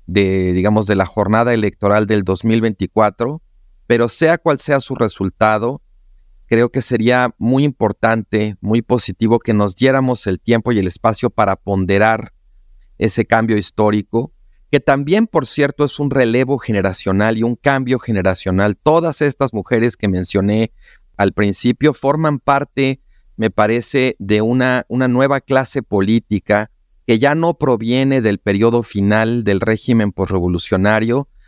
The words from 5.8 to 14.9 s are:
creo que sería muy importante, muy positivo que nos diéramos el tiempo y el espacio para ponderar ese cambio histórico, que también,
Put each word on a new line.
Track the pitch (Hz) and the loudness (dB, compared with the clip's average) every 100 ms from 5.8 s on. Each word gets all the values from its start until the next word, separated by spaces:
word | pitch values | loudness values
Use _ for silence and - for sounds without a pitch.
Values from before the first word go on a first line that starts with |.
| - _ _ - _ - - | -14 _ _ -20 _ -20 -2
creo | 113 120 | 0 2
que | - | 0
sería | - 120 113 123 123 - | -2 0 2 2 0 -2
muy | 110 131 | 0 2
importante, | 147 127 110 101 113 113 101 107 107 101 | 0 0 -2 0 0 0 -2 -2 -2 -4
muy | 101 113 | -2 -2
positivo | - 123 - 92 110 117 | 0 -2 -2 -2 0 0
que | - | 2
nos | 107 104 | 0 0
diéramos | 92 131 135 131 123 - | 0 2 2 0 -2 -4
el | 92 | -4
tiempo | - 117 117 | 0 0 2
y | 113 | 0
el | 92 | -2
espacio | - 113 107 120 | -2 -2 0 -4
para | - 101 95 | 0 -2 -2
ponderar | - 98 92 98 107 113 - _ _ _ _ - _ _ | -2 -2 2 2 4 2 -4 _ _ _ _ -20 _ _
ese | 110 - | -4 -2
cambio | 110 113 113 107 | 0 2 2 0
histórico, | 98 - 107 104 98 113 131 - _ _ _ | -2 0 0 2 -2 -4 -6 -12 _ _ _
que | 143 | -2
también, | 147 | 2